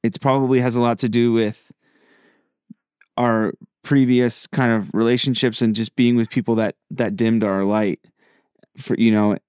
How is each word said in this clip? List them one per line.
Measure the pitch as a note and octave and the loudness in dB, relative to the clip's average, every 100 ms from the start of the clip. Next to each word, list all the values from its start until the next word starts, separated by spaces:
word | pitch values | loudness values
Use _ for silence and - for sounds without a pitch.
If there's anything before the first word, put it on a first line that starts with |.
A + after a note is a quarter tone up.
it's | A2+ - | -4 -2
probably | C#3 C3+ C3 C3 | 0 0 2 2
has | B2 A#2+ | 2 0
a | |
lot | A#2+ A2+ | 0 0
to | B2 | -2
do | A#2 A#2+ | 2 2
with | A2+ G#2+ A#2 _ - _ _ _ _ _ _ _ _ _ - _ _ _ - | 2 0 -4 _ -20 _ _ _ _ _ _ _ _ _ -20 _ _ _ -2
our | A#2+ A2+ A2 - - _ | 0 0 -2 -6 -20 _
previous | - C#3+ B2+ B2 B2 - - | 0 2 4 4 2 -2 -8
kind | - B2 | -2 0
of | A2+ F#2+ | 0 -2
relationships | G2 A#2 B2 - A#2+ B2+ A2 | -2 0 0 0 -2 -2 0
and | A#2 G#2+ | -2 -2
just | A2 - | -4 0
being | A#2+ A#2+ | 2 2
with | A2+ | 0
people | - A2+ A2+ | -4 -2 -2
that, | A2 - _ | -2 -6 _
that | - A2+ G2+ | -6 -4 0
dimmed | A2+ A2+ | 0 0
our | G#2+ F#2+ | 0 0
light | G2 G#2+ G#2 - _ _ _ _ _ _ _ - | 0 0 -2 -4 _ _ _ _ _ _ _ -20
for, | - - | -8 0
you | A2+ | 2
know | G#2+ G#2 G2+ | 2 2 -2